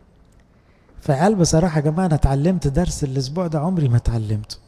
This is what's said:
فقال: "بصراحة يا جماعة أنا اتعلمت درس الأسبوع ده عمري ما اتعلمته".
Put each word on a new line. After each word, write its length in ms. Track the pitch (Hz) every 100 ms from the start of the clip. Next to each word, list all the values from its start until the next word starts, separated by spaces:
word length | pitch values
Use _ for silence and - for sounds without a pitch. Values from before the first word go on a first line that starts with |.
| _ _ _ _ _ _ _ _ _ -
فقال: 340 | - 135 190 208
"بصراحة 400 | 160 160 180 151
يا 60 |
جماعة 240 | 147 156 185
أنا 100 | 147
اتعلمت 520 | 139 139 160 180 143
درس 360 | 139 175 -
الأسبوع 440 | 143 131 131 165 175
ده 120 | 156
عمري 300 | 165 180 139
ما 80 | 120
اتعلمته". 600 | - 117 107 107 110 -